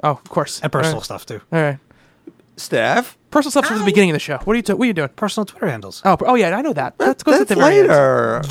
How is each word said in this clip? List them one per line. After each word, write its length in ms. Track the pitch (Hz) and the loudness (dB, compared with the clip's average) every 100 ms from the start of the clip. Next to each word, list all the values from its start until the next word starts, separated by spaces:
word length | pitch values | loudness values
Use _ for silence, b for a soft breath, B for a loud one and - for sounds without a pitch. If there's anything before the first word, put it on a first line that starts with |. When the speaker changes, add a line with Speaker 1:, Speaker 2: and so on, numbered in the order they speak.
Speaker 1:
Oh, 60 | 151 | -4
of 120 | 135 - | -4 -4
course. 340 | 175 143 - | -4 -4 -6
Speaker 2:
And 100 | 151 | -4
personal 220 | 151 160 123 | -2 -2 -2
Speaker 1:
All 40 | |
right. 60 | - | -8
Speaker 2:
stuff, 200 | 98 - | -14 -14
too. 140 | 110 - | -16 -6
Speaker 1:
All 100 | 165 | -2
right. 160 | 147 139 _ b b b - _ _ - | -2 -4 _ b b b -20 _ _ -20
Speaker 3:
Steph? 580 | - 120 113 196 247 - _ 294 | -4 -2 0 0 -2 -14 _ -2
Speaker 1:
Personal 160 | 285 | 0
stuff's 160 | 285 262 | -2 0
from 100 | 214 | 0
the 60 | |
Speaker 4:
I 20 | 202 | 2
Speaker 1:
beginning 260 | 202 185 | 4 2
of 40 | 147 | 0
the 40 | |
show. 180 | - 139 - | -4 -6 -2
What 80 | |
are 40 | 233 | -2
you, 40 | |
t-, 120 | 214 | -2
what 100 | 196 247 | -2 0
are 20 | |
you 60 | |
doing? 160 | 175 139 | -2 -4
Speaker 2:
Personal 360 | - 208 - 208 | -4 -6 -4 -8
Twitter 220 | - 196 | -6 -6
handles. 340 | 113 98 - 196 | -6 -10 -4 0
Speaker 1:
Oh, 100 | 175 | 0
per-, 100 | - | 2
oh 80 | 247 | 2
yeah, 200 | 180 196 | 2 0
I 40 | |
know 100 | 294 | -4
that. 240 | 151 127 - | -4 -6 -2
Speaker 3:
That, 180 | 254 269 | -2 0
Speaker 1:
That 60 | - | 2
goes 80 | 294 | 2
at 20 | |
Speaker 3:
that's 100 | 403 | 2
Speaker 1:
the 60 | 202 | 4
very 240 | 285 403 | 4 6
end. 80 | 370 | 6
Speaker 3:
later. 520 | 147 135 127 113 117 143 | 6 4 2 0 -2 -2